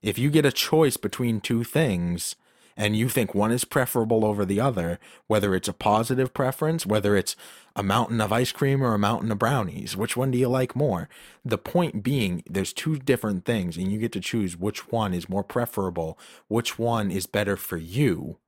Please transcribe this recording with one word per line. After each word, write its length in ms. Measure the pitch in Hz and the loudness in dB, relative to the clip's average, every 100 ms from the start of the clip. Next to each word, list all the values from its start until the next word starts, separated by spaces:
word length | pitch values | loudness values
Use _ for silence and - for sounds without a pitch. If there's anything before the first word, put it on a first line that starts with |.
If 160 | 104 101 | -2 0
you 120 | 135 | 2
get 160 | 156 143 | 4 4
a 60 | |
choice 460 | - - 156 151 - | 2 2 4 4 2
between 420 | 101 - 120 110 | -6 -2 -2 -2
two 240 | - 117 | 0 -2
things 720 | 117 147 156 90 87 87 - - _ _ _ - | 0 0 2 0 0 -2 -6 -10 _ _ _ -4
and 200 | 107 107 | 0 2
you 140 | 120 | 2
think 260 | 127 107 101 | 2 0 0
one 160 | 104 | 2
is 140 | 123 - | 0 0
preferable 600 | 151 123 123 113 113 107 | 0 2 0 2 2 2
over 200 | 104 95 | 0 0
the 140 | 101 | 2
other, 400 | 131 107 85 87 - - _ | 2 0 -2 -4 -10 -20 _
whether 260 | 107 101 | 2 4
it's 140 | 92 98 | 0 -2
a 60 | |
positive 600 | - 107 107 117 127 131 | -2 2 4 2 0 0
preference, 520 | - 131 - 156 165 95 | 0 -2 0 0 0 0
whether 300 | 107 101 101 | 2 4 2
it's 200 | 90 - - - - - | 2 -8 -14 -20 -12 -4
a 80 | |
mountain 360 | 98 107 120 113 | 2 2 2 0
of 140 | 107 | 0
ice 180 | 110 123 | 2 0
cream 300 | - 139 135 | 0 0 2
or 120 | 127 | 2
a 60 | 107 | 2
mountain 320 | 101 113 113 | 2 0 -2
of 80 | 104 | 0
brownies, 560 | 113 139 95 - - 92 | 2 2 -2 -6 -8 -4
which 220 | 110 117 | -4 -2
one 140 | 135 | 0
do 60 | 123 | 2
you 100 | 127 | 2
like 260 | 131 131 123 | 2 0 0
more? 320 | 147 90 82 - - - - | 0 0 -4 -14 -20 -14 -4
The 120 | - | -4
point 460 | - 175 170 107 | 0 0 0 -2
being, 380 | 104 139 101 87 - | -2 0 0 -2 -4
there's 240 | 92 92 | -4 -4
two 240 | - 156 151 | -4 -4 -4
different 480 | 131 123 110 95 - | 2 2 2 -2 0
things 320 | 113 90 82 | 0 -2 -2
and 140 | 95 | -2
you 80 | 107 | -2
get 140 | 113 | -2
to 60 | 104 | -4
choose 380 | - 117 95 85 | -4 -2 -2 -2
which 340 | 98 - - | -6 -6 -6
one 220 | 117 107 | -2 0
is 160 | 90 85 | -2 -2
more 140 | 95 | -4
preferable, 760 | 98 123 120 - 95 85 80 - - - _ | -2 -2 -2 -2 -4 -4 -6 -8 -20 -20 _
which 320 | 110 117 - | -2 -2 -2
one 320 | 117 117 101 | 0 0 0
is 160 | 92 92 | -2 -2
better 280 | 104 104 95 | -2 0 -2
for 220 | - 87 | -4 -8
you 600 | 82 104 143 78 73 - | -4 2 2 2 -4 -12